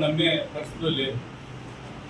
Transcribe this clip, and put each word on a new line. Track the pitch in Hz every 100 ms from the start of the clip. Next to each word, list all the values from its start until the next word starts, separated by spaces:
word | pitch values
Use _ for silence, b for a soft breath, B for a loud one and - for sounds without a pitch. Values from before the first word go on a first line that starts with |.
నమ్మే | 151 156 170 156 139
పరిస్థితులు | 147 - - 165 135
లేవు. | 135 120 - - - - - - - - -